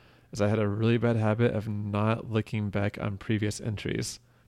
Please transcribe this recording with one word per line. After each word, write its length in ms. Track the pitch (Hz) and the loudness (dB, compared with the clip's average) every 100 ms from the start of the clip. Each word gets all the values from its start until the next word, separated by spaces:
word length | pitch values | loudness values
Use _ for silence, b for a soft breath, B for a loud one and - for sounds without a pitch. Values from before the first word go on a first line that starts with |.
| b b b | b b b
is 80 | 110 | 0
I 80 | 104 | 2
had 120 | 110 | 4
a 80 | 104 | 2
really 280 | 104 110 117 | 2 2 4
bad 200 | 117 117 | 2 2
habit 380 | 107 107 120 | 2 4 2
of 140 | 107 110 | 2 -2
not 600 | 104 104 101 107 110 - | -4 -2 0 0 0 -2
looking 400 | 110 - 110 104 | -2 -2 -2 -2
back 280 | 101 101 - | 0 -2 -2
on 160 | 107 98 | -4 -4
previous 440 | - 110 104 - | -2 0 0 -2
entries 600 | 117 101 - - 123 - b b | -6 -4 -4 -4 -4 -8 b b